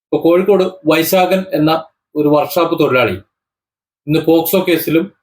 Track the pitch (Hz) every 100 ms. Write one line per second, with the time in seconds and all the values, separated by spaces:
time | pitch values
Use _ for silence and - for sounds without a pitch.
0 | _ 151 165 175 190 196 185 - 151 156
1 | 165 190 180 190 185 156 151 160 - _
2 | _ 151 147 147 143 - 165 165 147 127
3 | 113 92 _ _ _ _ _ _ _ _
4 | - 156 156 165 165 190 185 160 - 156
5 | 196 _